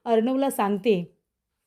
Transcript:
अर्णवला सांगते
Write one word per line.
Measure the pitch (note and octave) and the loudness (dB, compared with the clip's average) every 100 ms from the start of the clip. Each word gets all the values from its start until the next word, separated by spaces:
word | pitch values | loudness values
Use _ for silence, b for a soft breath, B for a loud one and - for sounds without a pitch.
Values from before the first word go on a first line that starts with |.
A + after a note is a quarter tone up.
| A#3+ | 0
अर्णवला | A3+ A3+ C4 C#4 | 0 2 0 -2
सांगते | C4 G3+ G#3 A3+ F#3 E3+ _ _ _ _ _ | -2 -2 0 0 0 0 _ _ _ _ _